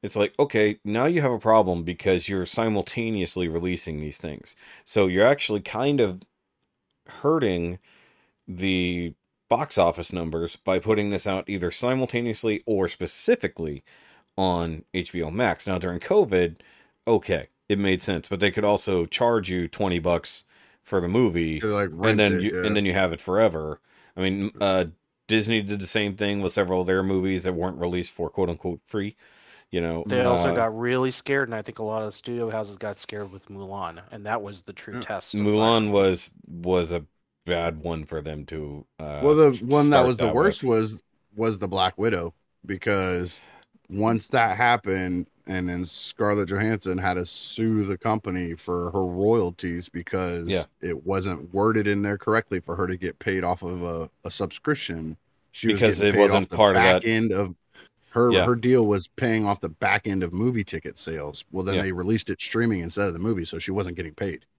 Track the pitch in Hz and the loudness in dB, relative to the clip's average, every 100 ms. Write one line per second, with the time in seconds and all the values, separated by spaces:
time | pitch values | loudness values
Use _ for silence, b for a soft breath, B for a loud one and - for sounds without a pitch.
0 | 101 107 101 - 143 113 107 104 104 110 | -4 0 0 2 2 4 2 2 -2 0
1 | 139 175 139 117 107 110 95 87 82 87 | 2 2 2 0 6 6 6 0 -2 -2
2 | 101 92 - 98 87 - 113 104 92 - | 2 2 2 -4 -2 0 0 0 -2 -4
3 | 113 107 90 - 87 82 90 87 - 76 | -4 -2 -2 -2 -2 -2 -2 -4 -6 -8
4 | 76 76 85 71 - - B B - - | -8 -10 -10 -12 -16 -20 B B -4 2
5 | 95 90 113 143 - 107 - 107 135 143 | 2 6 4 4 0 -2 -4 -2 0 2
6 | 110 92 - _ _ _ _ _ _ _ | 2 0 -14 _ _ _ _ _ _ _
7 | _ - 139 160 123 90 85 90 b b | _ -4 0 2 2 0 -2 -6 b b
8 | b b b b - 87 95 95 90 87 | b b b b -14 -4 0 0 0 -2
9 | 85 - _ _ _ 117 147 - 87 85 | -6 -10 _ _ _ -2 0 2 2 2
10 | 85 92 85 82 82 - - 92 107 107 | -6 -6 -4 -4 -6 -6 -2 -2 2 0
11 | 104 98 104 95 - 98 87 - 120 131 | 0 -2 -2 -4 -4 -4 -4 -2 -2 0
12 | 127 117 120 107 117 104 - 104 92 - | -2 -2 -4 -2 -2 -2 -2 0 0 -2
13 | 87 - - 240 90 - 80 69 _ b | -8 -4 0 0 0 -6 -8 -8 _ b
14 | b b b - 95 87 85 80 - 92 | b b b -2 0 0 -2 -6 -6 -6
15 | 87 87 78 90 117 82 - 92 90 90 | -6 -6 -6 -2 -2 -2 -4 -4 -4 -6
16 | - 208 160 95 87 80 b b b b | 0 2 4 2 2 -2 b b b b
17 | - 113 - 85 - _ _ 101 101 92 | 2 2 2 -4 -4 _ _ 0 2 0
18 | - 87 - 98 101 92 104 104 - 92 | 0 -4 -4 -2 0 2 2 2 2 0
19 | 85 - 120 117 92 92 85 - 98 87 | 0 0 2 2 0 -4 -4 -2 -2 0
20 | 85 85 - - - b b b - 98 | 2 0 -2 -12 -14 b b b -2 -2
21 | 87 107 120 85 82 78 110 101 98 80 | 2 2 2 2 -2 -2 -2 -2 -2 0
22 | 107 107 104 95 98 90 107 104 98 92 | 2 4 4 4 0 -2 0 0 0 2
23 | 92 82 - 92 110 80 78 76 b b | 0 -2 -2 4 4 2 -8 -10 b b
24 | b - 95 98 101 - 101 95 85 82 | b -4 -2 -2 -4 -2 2 2 0 -6
25 | _ _ - 110 107 113 98 104 95 110 | _ _ -2 0 2 -2 -2 -6 -4 -2
26 | 104 95 101 101 95 - 92 92 90 95 | -2 -2 -2 0 -2 0 2 2 2 2
27 | 95 95 92 95 90 90 90 87 87 90 | 2 0 0 -2 -2 -4 -4 -4 -4 -4
28 | 87 - 82 - 90 85 92 85 _ 107 | -6 -6 -6 -2 -4 -2 -6 -8 _ -6
29 | 101 - b b b b b 90 82 82 | -6 -10 b b b b b -2 -2 -4
30 | - 127 123 123 85 85 113 110 120 127 | -2 0 2 2 2 2 0 -2 -2 0
31 | 131 123 - 139 131 113 104 117 107 110 | 0 -2 -2 -2 -2 -6 -10 -8 -6 -4
32 | 107 101 - 120 117 110 104 98 107 101 | -6 -10 -10 -6 -4 -4 -6 -8 -10 -10
33 | - 104 101 95 _ 98 98 98 87 82 | -12 -10 -12 -14 _ -16 -12 -10 -10 -12
34 | 98 113 104 113 101 98 - 98 - 117 | -18 -14 -6 -6 -6 -14 -18 -16 -12 -10
35 | 117 101 - 104 104 104 113 117 107 101 | -8 -8 -6 -2 2 4 6 4 4 4
36 | 95 90 - _ - 85 87 92 82 85 | 4 2 -6 _ -20 -10 0 0 0 -4
37 | 76 _ _ _ - 87 85 78 82 82 | -8 _ _ _ -4 -2 -2 -4 -6 -6
38 | 76 80 76 76 71 80 73 73 - _ | -6 -8 -8 -10 -10 -10 -10 -12 -16 _
39 | 78 73 135 151 151 123 120 147 147 143 | -10 -2 4 8 6 6 2 4 6 6
40 | 127 117 113 123 180 196 131 113 110 107 | 4 2 2 4 2 2 2 2 0 -6
41 | _ _ _ 104 113 104 95 95 92 - | _ _ _ -4 -2 -2 -4 0 0 0
42 | 110 95 85 - _ _ - 95 - 101 | 0 0 -4 -10 _ _ -10 -6 0 0
43 | 92 90 90 - B B _ _ _ 95 | 2 -2 -4 -10 B B _ _ _ -2
44 | 110 113 - 127 117 95 120 120 101 95 | 0 0 0 2 2 4 4 4 2 -2
45 | 92 90 87 _ - 92 90 87 90 - | 0 -4 -6 _ -6 -4 -2 -4 -6 -10
46 | - - 104 104 92 98 110 110 95 90 | -14 -2 0 2 0 0 0 0 -2 -2
47 | 92 90 87 - - - 113 110 101 95 | 0 -2 -4 -8 -12 -4 0 0 0 -2
48 | 113 107 107 90 87 82 - 87 87 95 | -2 -2 -2 -4 -4 -8 -4 -4 -2 -2
49 | 92 87 101 117 90 87 92 87 90 87 | -2 0 2 4 2 -4 -6 -6 -8 -12
50 | 85 95 90 87 85 92 78 _ 90 80 | -6 -4 -2 -4 -2 -4 -4 _ -8 -8
51 | 80 98 95 85 78 95 107 110 104 101 | -4 -2 -2 -6 -4 0 2 2 2 0
52 | 101 101 - 110 - 95 - 87 90 92 | 0 -2 2 0 0 -6 -6 -4 -4 -4
53 | 87 - - 95 87 90 87 90 87 82 | -6 -6 -2 -2 0 -2 -4 -6 -6 -6
54 | 80 _ 101 - 95 - - 143 - 82 | -8 _ -12 -6 -6 -4 -4 -4 -4 -8
55 | 78 80 _ _ _ - 113 101 110 95 | -8 -10 _ _ _ -4 0 4 4 4
56 | 104 101 101 98 95 87 104 92 113 92 | 4 8 6 6 2 6 6 8 6 4
57 | 113 113 113 98 98 87 _ B B _ | 4 2 2 0 -2 -6 _ B B _
58 | _ 117 120 113 92 120 120 127 107 101 | _ 2 6 6 4 2 4 6 6 2
59 | 92 - 127 110 104 101 87 80 101 98 | 0 -4 0 2 2 0 -4 -4 0 0
60 | 110 95 90 87 117 120 95 82 78 - | 0 -2 -2 -2 -2 -2 -4 -8 -10 -12
61 | - 80 73 73 - 92 92 95 98 90 | -10 -8 -8 -12 -10 -6 -2 -2 -2 -4
62 | 92 110 - 95 - 113 117 101 85 101 | 0 0 -2 -6 -4 0 0 0 -4 -2
63 | 101 85 101 104 82 82 - 95 92 87 | -2 -2 -2 -2 -4 -8 -6 -4 -4 -6
64 | 85 78 101 82 _ | -10 -6 -6 -6 _